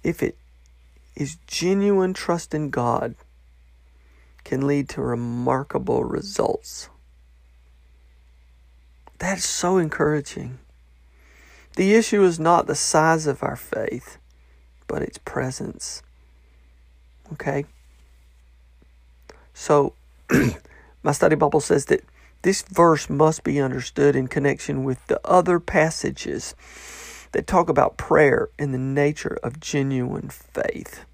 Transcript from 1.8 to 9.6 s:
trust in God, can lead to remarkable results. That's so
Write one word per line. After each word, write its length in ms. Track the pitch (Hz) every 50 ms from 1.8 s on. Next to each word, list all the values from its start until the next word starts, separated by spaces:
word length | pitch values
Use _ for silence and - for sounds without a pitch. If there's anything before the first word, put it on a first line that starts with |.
| 202 202 202 190 185 185 185
trust 400 | - - - 170 170 - - -
in 160 | 151 151 139
God, 460 | - 127 120 120 117 - - 117 - _ _ _ _ _ _ _ _ _ _ _ _ _ _ _ _ _ _ _ _ _ _ _ _ - _
can 240 | - 135 131 139
lead 220 | 143 143 143 135 -
to 120 | - 147
remarkable 1000 | 135 127 120 117 120 117 120 120 123 131 131 131 143 - - - 131 - 123 123 123
results. 880 | - - - - - - - - - - - - - - - - - _ _ _ _ _ _ _ _ _ _ _ _ _ _ _ _ _ _ _ _ _ _ _ _ _ - _ _ _ _ _ _ _ _ _ _ _ - _ _ _ _ _ - _
That's 280 | _ 175 185 196 175 -
so 320 | - - -